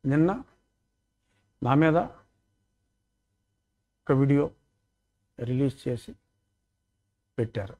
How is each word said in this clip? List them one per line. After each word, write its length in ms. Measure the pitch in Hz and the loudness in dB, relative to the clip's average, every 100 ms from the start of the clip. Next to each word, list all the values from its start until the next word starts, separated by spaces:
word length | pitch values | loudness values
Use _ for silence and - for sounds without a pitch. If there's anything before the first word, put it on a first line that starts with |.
| 131 | 0
నిన్న 240 | 147 165 233 - _ _ _ _ _ _ _ _ _ _ _ | 0 0 -2 -10 _ _ _ _ _ _ _ _ _ _ _
నా 100 | 123 | 0
మీద 220 | 139 160 160 - - _ _ _ _ _ _ _ _ _ _ _ _ _ _ _ _ _ _ | 2 4 2 -2 -12 _ _ _ _ _ _ _ _ _ _ _ _ _ _ _ _ _ _
ఒక 100 | - 135 | 0 2
వీడియో 300 | 139 143 143 _ _ _ _ _ _ _ _ - 120 | 4 2 0 _ _ _ _ _ _ _ _ -12 -6
రిలీజ్ 400 | 127 139 135 131 | -2 -2 -2 -8
చేసి 240 | 120 - - _ _ _ _ _ _ _ _ _ _ _ - | -8 -10 -20 _ _ _ _ _ _ _ _ _ _ _ -6
పెట్టారు. 380 | 113 113 98 | -6 -6 -12